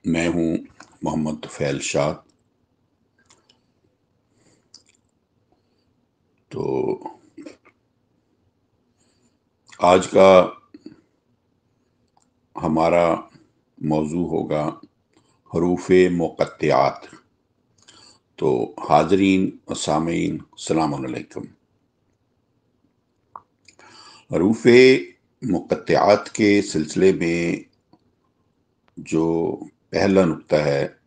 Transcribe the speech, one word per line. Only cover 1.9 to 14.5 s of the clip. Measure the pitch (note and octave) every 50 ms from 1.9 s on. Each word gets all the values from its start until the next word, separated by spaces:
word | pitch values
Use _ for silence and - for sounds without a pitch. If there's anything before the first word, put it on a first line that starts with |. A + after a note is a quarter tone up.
| - D#2+ C#2+ D#2 E2+ - _ _ _ _ _ _ _ _ _ _ _ _ _ _ _ _ _ _ _ _ _ _ - _ _ _ _ _ _ _ _ _ _ _ _ _ _ _ _ _ _ _ _ _ _ _ _ _ _ _ - - _ _ _ _ _ _ _ _ _ _ _ _ _ _ _ _ _ _ _ _ _ _ _ _ _ _ _ _ _ _ _ _ _ _
तो | - - - - C2+ C2 B1+ - - - - - - _ _ _ _ - - - - _ _ - _ _ _ _ _ _ _ _ _ _ _ _ _ _ _ _ _ _ _ _ _ _ _ _ _ _ _ _ _ _ _ _ _ _ _ _ _ _ _ _ - - F#2
आज | F2 F#2 F#2 F2+ - -
का | F#2+ F#2+ F#2+ F#2+ F#2 F2 - - - _ _ - - _ - - _ _ _ _ _ _ _ _ _ _ _ _ _ _ _ _ _ _ _ _ _ _ _ _ _ _ _ _ _ _ _ _
हमारा | - F2 E2 D#2+ E2 E2 E2 E2+ E2+ F2 E2 E2 - - - _ - _ _ _ _ _ _ _ -
मौजू | - D2+ D2+ D#2 D#2 D2+ D#2+ F2 F2
होगा | - D#2+ D#2+ D2+ -